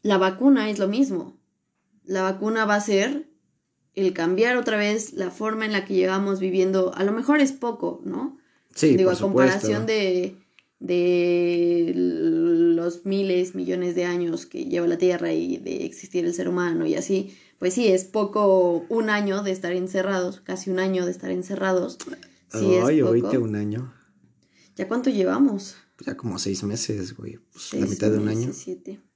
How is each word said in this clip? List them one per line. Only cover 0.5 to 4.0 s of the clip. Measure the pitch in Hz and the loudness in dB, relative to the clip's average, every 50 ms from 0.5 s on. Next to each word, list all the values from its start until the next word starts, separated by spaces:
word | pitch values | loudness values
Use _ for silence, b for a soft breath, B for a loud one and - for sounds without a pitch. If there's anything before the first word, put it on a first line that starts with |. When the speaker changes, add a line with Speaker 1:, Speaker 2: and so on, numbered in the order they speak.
| 277 240 214 214 | 6 6 2 -2
Speaker 1:
es | 208 202 | -2 0
lo | 190 | 0
mismo. | 190 208 254 277 262 190 170 - - - _ _ _ _ _ _ _ _ _ _ _ _ _ _ | 0 2 0 0 0 0 -6 -6 -10 -16 _ _ _ _ _ _ _ _ _ _ _ _ _ _
La | - 190 190 | -4 -2 0
vacuna | 185 190 190 190 208 214 220 226 220 | 0 0 -2 -2 -2 -2 0 0 2
va | 208 208 | 2 0
a | 208 | 0
ser | 208 220 202 196 208 254 285 294 311 _ _ _ _ _ _ _ _ _ _ _ _ _ _ | 0 2 2 2 2 0 -2 -6 -8 _ _ _ _ _ _ _ _ _ _ _ _ _ _
el | 196 | -2